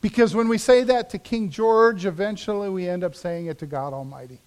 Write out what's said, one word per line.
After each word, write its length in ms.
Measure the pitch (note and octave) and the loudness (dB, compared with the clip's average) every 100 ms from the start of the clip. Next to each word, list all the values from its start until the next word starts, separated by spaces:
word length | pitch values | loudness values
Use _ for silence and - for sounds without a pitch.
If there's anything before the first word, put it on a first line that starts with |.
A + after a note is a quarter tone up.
Because 320 | G#3+ - A3+ | -2 2 2
when 120 | F#3+ A3+ | 4 0
we 120 | A3+ | 0
say 260 | - B3 | 4 4
that 240 | B3 B3 A3+ | 6 0 0
to 80 | G3+ | -10
King 300 | - A#3 G#3 | -6 -4 -4
George, 560 | C#3+ A3+ A3 A3+ G#3 | 0 2 6 6 4
eventually 640 | F#3+ D#3+ G3+ G#3+ - G3+ G3+ | -4 -4 -4 -4 -6 -4 -4
we 180 | F#3+ F3+ | -4 -4
end 160 | F3+ | -4
up 140 | F3 C#3+ | -4 -6
saying 300 | F3 E3+ E3+ | -8 -8 -8
it 120 | D#3 | -10
to 60 | D3+ | -8
God 280 | C#3 C#3 | -8 -6
Almighty. 440 | C3+ C3+ C3+ C3 B2 | -8 -12 -14 -20 -20